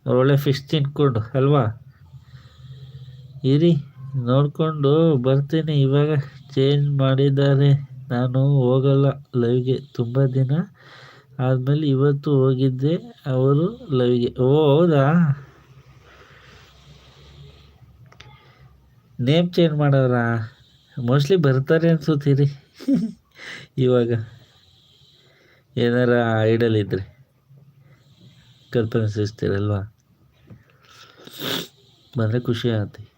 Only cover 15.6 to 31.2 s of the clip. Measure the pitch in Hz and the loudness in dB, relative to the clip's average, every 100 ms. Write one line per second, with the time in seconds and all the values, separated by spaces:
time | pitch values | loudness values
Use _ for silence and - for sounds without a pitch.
15.6 | _ - - - - - - - - - | _ -20 -20 -20 -20 -20 -20 -20 -20 -20
16.6 | - - - - - - - - 143 - | -20 -20 -20 -20 -20 -20 -20 -20 -20 -20
17.6 | - _ - - - - - - _ _ | -20 _ -20 -20 -20 -20 -20 -20 _ _
18.6 | - _ _ _ _ - 123 156 175 180 | -20 _ _ _ _ -6 0 2 0 2
19.6 | 165 147 147 139 131 123 117 117 110 - | 2 2 2 2 2 0 0 -4 -6 -16
20.6 | _ _ _ - 120 139 143 190 143 131 | _ _ _ -8 0 0 2 2 2 0
21.6 | 135 165 170 160 160 147 143 139 143 - | 0 0 2 0 0 -2 0 2 0 -2
22.6 | _ _ - 269 214 - _ - - - | _ _ -2 -2 -2 -10 _ -20 -20 -20
23.6 | - - 127 123 117 117 110 - _ _ | -14 -2 2 2 2 -2 -6 -16 _ _
24.6 | _ _ _ _ _ _ _ _ _ _ | _ _ _ _ _ _ _ _ _ _
25.6 | _ - 120 120 123 120 117 110 110 113 | _ -4 0 2 2 2 2 0 2 2
26.6 | 117 110 95 92 95 _ _ _ _ - | 2 0 -2 -6 -8 _ _ _ _ -20
27.6 | _ _ _ _ _ _ - _ _ _ | _ _ _ _ _ _ -20 _ _ _
28.6 | _ 123 110 117 107 104 104 - 101 98 | _ -4 -2 -2 -2 -2 -6 -4 -4 -2
29.6 | 104 104 101 _ _ _ _ _ _ - | -2 -4 -6 _ _ _ _ _ _ -20
30.6 | _ _ _ - - - | _ _ _ -20 -20 -20